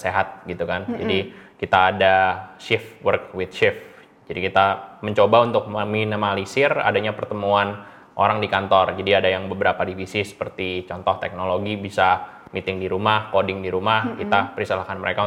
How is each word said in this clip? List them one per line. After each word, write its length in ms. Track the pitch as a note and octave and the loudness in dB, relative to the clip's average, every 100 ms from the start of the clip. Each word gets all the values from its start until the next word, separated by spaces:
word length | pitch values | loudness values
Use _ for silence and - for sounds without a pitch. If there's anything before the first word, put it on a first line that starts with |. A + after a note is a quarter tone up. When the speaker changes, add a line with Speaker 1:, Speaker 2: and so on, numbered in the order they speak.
Speaker 1:
sehat 480 | F#2 G2 G2 - F2+ | -2 -2 -2 -6 -10
gitu 160 | E2+ E2+ | -6 -4
kan. 240 | F2+ G#2+ | -4 -4
Speaker 2:
Mm-mm. 80 | - | -6
Speaker 1:
Jadi 220 | A2+ F#2+ G2 - - - | -2 -2 -2 -10 -20 -10
kita 320 | F#2+ F#2+ F#2 | 2 4 4
ada 220 | G2 F#2+ F#2+ F#2 F2+ - - | 4 4 4 2 0 -8 -14
shift 480 | - A2 - - G2+ | -2 -2 -2 -4 0
work 320 | G2+ - F#2+ | 0 -2 -8
with 160 | F#2 | -8
shift. 240 | - G#2 - - - - _ - | 0 2 2 -8 -20 -20 _ -12
Jadi 240 | G#2 F#2 | -6 0
kita 480 | F#2+ G2 F#2+ - - G#2 | 4 4 2 -6 -10 -2
mencoba 400 | G#2 G2+ A2+ A#2+ | 2 6 6 6
untuk 240 | A2 G#2+ | 2 -2
meminimalisir 1040 | G#2 G#2 G#2+ G#2+ G#2+ G#2 G2 G2 C3 C#3 | -4 -2 -2 -2 -2 0 -2 -2 0 2
adanya 400 | C#3+ G#2 G2+ G#2+ | 2 0 0 0
pertemuan 720 | G#2+ - G#2+ G2+ G2+ G2+ G#2 - - - | -4 -6 -4 2 2 2 -4 -12 -20 -10
orang 240 | - G2+ G#2+ | 0 0 2
di 80 | G2+ | 0
kantor. 480 | G2 G2+ G2 F2 | 0 2 4 2
Jadi 160 | F#2 F#2+ | 0 2
ada 160 | G2 F#2 | 4 4
yang 240 | F#2 F#2+ | 0 -4
beberapa 320 | F#2+ F#2+ - | -2 0 0
divisi 400 | F#2 F#2 F#2+ G#2+ | -4 -6 -6 -4
seperti 640 | G2 - G#2+ - F#2 F2+ F2+ | -4 -6 -10 -6 -6 -6 -8
contoh 320 | F2+ F#2+ F#2 | -4 -2 -2
teknologi 600 | F#2 F2+ F#2 F#2+ G2+ G#2 | -4 -4 -2 -2 -2 -6
bisa 400 | G2 G2 F#2 G#2+ - - - | -4 2 2 2 -2 -16 -10
meeting 240 | F#2+ F#2+ F#2+ | -8 -6 -4
di 80 | F#2 | -4
rumah, 480 | F#2+ G#2+ G#2+ G#2+ | -2 2 0 2
coding 280 | F#2+ F#2+ G2 | 0 0 -2
di 120 | F#2+ | -4
rumah, 320 | F#2 G#2 A2 - | -2 2 2 0
Speaker 2:
Mm-mm. 160 | - | -6
Speaker 1:
kita 320 | G#2 G2+ F#2+ | 0 2 2
persilahkan 440 | - G2+ F#2+ F#2 F#2+ | -4 -4 -2 -4 -6
mereka 200 | F#2+ F#2 | -4 -2